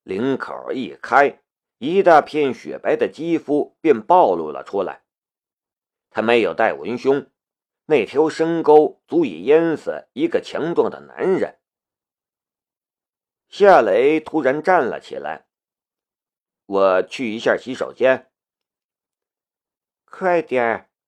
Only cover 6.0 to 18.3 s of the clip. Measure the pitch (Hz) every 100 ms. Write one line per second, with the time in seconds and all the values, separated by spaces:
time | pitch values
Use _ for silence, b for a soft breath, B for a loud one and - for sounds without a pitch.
6 | _ - 110 120 92 82 110 71 80 120
7 | 127 139 135 _ _ _ _ _ - 147
8 | 98 139 156 143 160 165 151 151 147 -
9 | _ 156 139 80 104 156 165 151 - 76
10 | - 120 160 98 - - 156 156 110 69
11 | 69 64 156 175 98 - _ _ _ _
12 | _ _ _ _ _ _ _ _ _ _
13 | _ _ _ _ _ - 202 165 110 101
14 | 135 156 156 156 127 147 151 180 117 73
15 | - 67 73 78 _ _ _ _ _ _
16 | _ _ _ _ _ _ - 98 98 92
17 | 92 - 120 110 127 98 120 127 65 -
18 | 127 131 -